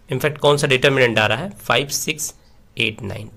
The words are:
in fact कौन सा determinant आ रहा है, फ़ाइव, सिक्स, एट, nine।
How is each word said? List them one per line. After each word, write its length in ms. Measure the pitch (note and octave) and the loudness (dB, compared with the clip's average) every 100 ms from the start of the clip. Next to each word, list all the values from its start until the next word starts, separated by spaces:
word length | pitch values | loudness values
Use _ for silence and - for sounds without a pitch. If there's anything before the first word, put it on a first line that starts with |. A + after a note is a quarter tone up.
| - | -6
in 100 | C3 | -2
fact 180 | D3+ D3 | -2 0
कौन 200 | D3 D3 | 2 2
सा 100 | C#3 | 2
determinant 520 | C3 C#3+ C3+ B2 A2 | 2 4 4 4 4
आ 60 | G#2+ | 2
रहा 120 | A2+ | 0
है, 120 | F#3 | -6
फ़ाइव, 380 | - - A#2+ C#3+ | -8 -2 0 0
सिक्स, 460 | - - D#3 - - - - - - | -6 -6 -6 -8 -12 -20 -20 -12 -4
एट, 240 | A2+ A2 | -4 -4
nine। 280 | G2 G2+ A2 | -10 -12 -14